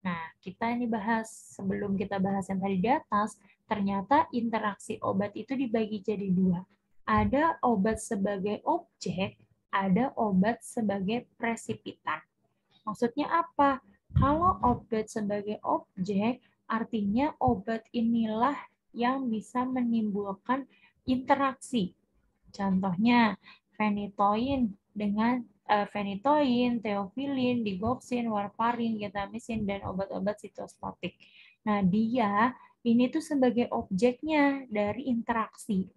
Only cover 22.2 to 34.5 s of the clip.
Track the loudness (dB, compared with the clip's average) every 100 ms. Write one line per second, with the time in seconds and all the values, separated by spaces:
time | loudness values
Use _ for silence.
22.2 | _ _ _ -4 0 2 0 2 4 6
23.2 | 4 2 -12 -20 _ _ 0 0 -4 0
24.2 | 2 2 0 0 0 -2 _ -6 -2 2
25.2 | 2 0 -4 _ 0 0 0 -4 -6 -2
26.2 | 2 4 4 2 2 0 -2 -4 -4 -6
27.2 | -4 -2 0 0 -2 -2 -2 -4 -4 -4
28.2 | -2 -4 -4 -2 -2 0 -2 -4 -6 -6
29.2 | -8 -10 -8 -4 -4 -4 -6 -6 -6 -4
30.2 | -4 -6 -10 -14 -16 -12 -12 -10 -12 -12
31.2 | -20 -20 -20 _ -2 2 2 2 2 2
32.2 | 2 4 2 0 -20 _ 2 4 4 0
33.2 | -2 2 2 2 0 -2 -2 2 2 2
34.2 | 0 4 4